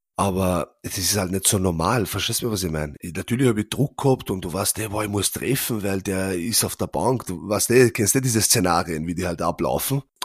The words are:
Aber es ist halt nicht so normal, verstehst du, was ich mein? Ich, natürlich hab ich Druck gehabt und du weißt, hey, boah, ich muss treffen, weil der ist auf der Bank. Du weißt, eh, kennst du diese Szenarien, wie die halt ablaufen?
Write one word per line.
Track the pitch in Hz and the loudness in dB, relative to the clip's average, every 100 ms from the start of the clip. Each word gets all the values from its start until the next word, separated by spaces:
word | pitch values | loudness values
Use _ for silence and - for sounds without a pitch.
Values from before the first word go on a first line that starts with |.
| _ - | _ -2
Aber | 98 92 92 87 71 _ | 0 2 0 0 -2 _
es | - - | -10 -4
ist | 85 101 | -2 0
halt | 92 | 0
nicht | 95 - | 0 2
so | 107 | 2
normal, | 92 80 85 120 92 | 2 2 2 2 0
verstehst | 101 - 113 | -2 -2 -2
du, | 123 | -2
was | 104 | -2
ich | 90 | -2
mein? | 78 76 71 | -2 -4 -6
Ich, | 90 | -10
natürlich | 82 - 120 131 | -8 -4 2 2
hab | 107 | 2
ich | 104 | -2
Druck | - 151 - | 0 -2 0
gehabt | 139 131 - | 0 0 0
und | 98 | -6
du | 90 | -4
weißt, | 87 101 - | -2 -2 -2
hey, | 107 | -4
boah, | 104 | -4
ich | 104 | -2
muss | 104 92 | 0 -2
treffen, | - 90 139 - 113 | -2 -2 -2 0 -2
weil | 98 98 | -2 -2
der | 98 95 95 | -2 -2 -2
ist | 92 85 107 | -2 -2 0
auf | 95 - | 0 -2
der | 98 | -4
Bank. | 73 101 127 - | 0 0 0 -2
Du | 87 87 | -8 -2
weißt, | 101 - | -2 4
eh, | 120 123 | 6 6
kennst | - 101 | 4 2
du | 139 | 2
diese | 131 110 | 2 2
Szenarien, | - 117 90 85 87 78 82 | 4 4 4 2 0 -4 -4
wie | |
die | 85 90 | -2 -2
halt | 85 | -2
ablaufen? | 85 85 78 65 - 139 - - | -2 0 0 0 0 -4 -4 -12